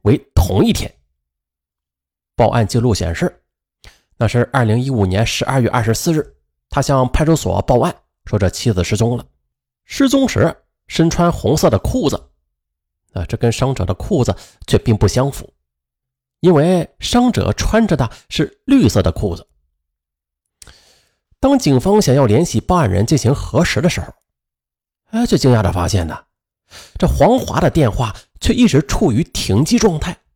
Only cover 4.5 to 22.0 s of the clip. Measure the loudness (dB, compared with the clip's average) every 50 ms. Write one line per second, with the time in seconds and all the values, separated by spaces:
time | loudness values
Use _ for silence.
4.5 | 0 0 0 2 0 0 -2 -2 -2 0 0 0 0 0 -2 -2 -2 -2 -2 0
5.5 | 0 0 0 0 0 0 0 0 -2 -2 -2 -2 -2 -2 -4 -6 -12 _ _ _
6.5 | _ _ _ _ -4 -4 -2 0 0 0 0 0 0 0 2 2 2 0 0 -2
7.5 | -2 -2 0 0 2 2 2 0 -4 -8 _ _ _ _ _ -6 -2 0 0 -2
8.5 | -2 -2 -2 -2 0 0 -2 -2 -2 -2 -2 -2 -2 -4 -8 -14 _ _ _ _
9.5 | _ _ _ _ _ _ _ _ -2 0 0 2 2 2 0 0 0 0 0 0
10.5 | -2 -6 _ _ _ _ _ -8 -2 0 0 0 2 0 0 0 0 -2 -2 -2
11.5 | 0 2 2 2 2 0 0 -2 -2 -2 -2 -2 -4 -4 -8 _ _ _ _ _
12.5 | _ _ _ _ _ _ _ _ _ _ _ _ _ -10 -8 -8 -6 -2 -2 -2
13.5 | 0 0 -2 -4 -2 -4 -4 -4 -6 -6 -6 -4 -2 0 0 -2 -2 -6 -10 -18
14.5 | _ _ -4 -2 -2 0 0 0 0 2 0 0 0 0 -2 -2 -4 -8 -14 -18
15.5 | _ _ _ _ _ _ _ _ _ _ _ _ _ _ _ _ _ _ 2 2
16.5 | 4 4 4 2 0 0 -2 -6 _ -14 -8 -2 0 0 2 2 0 0 -2 -2
17.5 | -2 -2 -2 0 2 2 2 2 0 0 -2 -4 -6 -10 _ -10 -6 -4 -4 -4
18.5 | -6 _ _ 0 2 4 4 4 2 2 0 0 -2 -2 -4 -6 -6 -8 -12 _
19.5 | _ _ _ _ _ _ _ _ _ _ _ _ _ _ _ _ _ _ _ _
20.5 | _ _ -20 -20 -20 _ _ _ _ _ _ _ _ _ _ _ _ _ 0 0
21.5 | 2 2 2 2 2 2 2 2 2 2